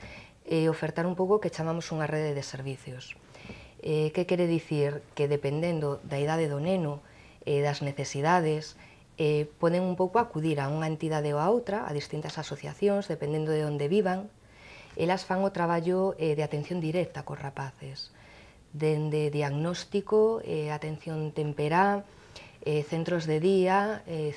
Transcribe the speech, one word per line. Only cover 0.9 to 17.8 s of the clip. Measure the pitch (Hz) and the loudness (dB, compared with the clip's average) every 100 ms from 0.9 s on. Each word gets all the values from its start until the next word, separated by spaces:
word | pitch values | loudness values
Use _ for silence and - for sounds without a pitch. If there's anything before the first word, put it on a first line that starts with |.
| 165 175 | 0 0
un | |
pouco | 180 185 214 | 0 2 2
o | |
que | 185 | 0
chamamos | - 160 170 - | -2 -2 -2 -4
unha | 160 151 | -2 -2
rede | 151 156 | 0 -2
de | 139 | -2
servicios. | 135 135 135 131 - 127 - - - - - - - - | -6 -8 -8 -10 -12 -14 -14 -18 -20 -20 -18 -18 -20 -8
Eh, | - 156 156 | 0 2 2
que | 180 180 | 0 2
quere | 180 170 | 2 2
dicir? | 165 - 151 143 147 - | 2 0 0 0 -2 -6
Que | - 147 | -2 0
dependendo | 143 139 147 170 165 147 139 - | 2 0 0 0 0 -2 -4 -4
da | 143 | -2
idade | 147 160 156 | 0 2 0
do | 143 | 0
neno | 165 190 151 143 - - - - | 0 0 0 -4 -10 -20 -20 -8
e | - 143 | 0 2
das | 143 143 | 2 0
necesidades, | 143 139 135 139 151 180 156 151 151 - - - - - | -4 -4 -6 0 4 4 4 0 -4 -16 -20 -20 -12 0
eh, | 151 151 151 - | 2 2 0 0
poden | 170 175 | 2 2
un | 185 180 | 2 0
pouco | 185 226 | 2 2
acudir | 233 156 160 143 | 0 0 0 0
a | 139 | 0
unha | 156 160 | 0 -2
entidade | 156 160 156 147 | -2 -2 0 0
ou | 147 | 2
a | 170 | 2
outra, | 240 233 202 - | 2 0 -4 -4
a | |
distintas | 147 - 151 156 160 | -4 -6 -6 -6 -8
asociacións, | 151 143 147 151 202 202 202 | -8 -8 -10 0 2 2 0
dependendo | 156 147 156 156 | -4 -2 0 0
de | 151 151 | 0 0
onde | 147 143 | 0 2
vivan. | 202 185 185 208 - - - - - - - | 4 4 0 -6 -14 -20 -20 -20 -20 -10 -2
Elas | 165 190 - | 0 0 0
fan | 185 | 0
o | 196 | 0
traballo, | 190 170 170 170 185 190 165 | 2 2 2 2 2 2 0
eh, | 160 151 | 0 0
de | 147 | 0
atención | 147 147 180 | -2 -2 -2
directa | 160 175 165 - 139 | 0 0 -2 -6 -10
cos | 139 | -8
rapaces, | 139 139 135 - | -8 -8 -8 -10